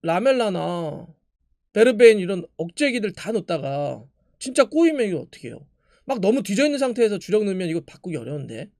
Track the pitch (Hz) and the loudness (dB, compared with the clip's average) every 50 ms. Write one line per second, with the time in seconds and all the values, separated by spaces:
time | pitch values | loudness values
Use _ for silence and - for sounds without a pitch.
0 | - 165 165 180 220 269 262 254 233 214 190 175 160 170 175 175 170 151 151 165 | -2 -2 -2 2 2 2 2 2 0 -2 -2 -4 -4 -4 -6 -6 -6 -8 -8 -10
1 | 170 175 160 _ _ _ _ _ _ _ _ _ _ _ _ 208 226 247 247 208 | -16 -20 -20 _ _ _ _ _ _ _ _ _ _ _ _ 4 4 4 6 8
2 | 247 233 220 208 185 175 196 180 175 - _ - 160 170 - - 294 285 240 247 | 8 8 8 8 2 -2 -4 -4 -6 -10 _ -10 -10 -10 -4 -2 0 0 0 -2
3 | 202 202 - - - 185 226 214 - - 175 156 135 139 139 143 147 139 131 113 | -4 -6 -8 -8 -10 -6 -6 -6 -4 -4 -4 -4 -4 -4 -4 -4 -4 -4 -6 -8
4 | 113 135 _ _ _ _ _ _ - 254 254 - 269 202 - 311 339 330 311 277 | -14 _ _ _ _ _ _ _ -12 -4 2 2 2 2 4 2 4 4 2 0
5 | 233 202 180 143 - - - - - 117 - - 147 _ _ _ _ _ _ _ | -2 -2 -4 -6 -8 -10 -18 -16 -16 -16 -16 -16 -20 _ _ _ _ _ _ _
6 | _ - 269 233 185 190 233 269 208 - 202 196 277 302 285 269 269 254 233 226 | _ -8 -6 -2 0 0 0 0 -2 -4 0 2 2 2 2 0 -2 -4 0 0
7 | 233 214 208 190 - - 180 214 214 202 190 185 185 170 160 170 165 - - - | 0 0 0 -4 -6 -2 -2 0 0 0 -4 -4 -4 -4 -6 -6 -8 -10 -20 -16
8 | _ 185 165 139 113 120 143 147 135 - 113 110 139 208 _ | _ -10 -10 -8 -8 -8 -10 -10 -10 -12 -12 -14 -14 -16 _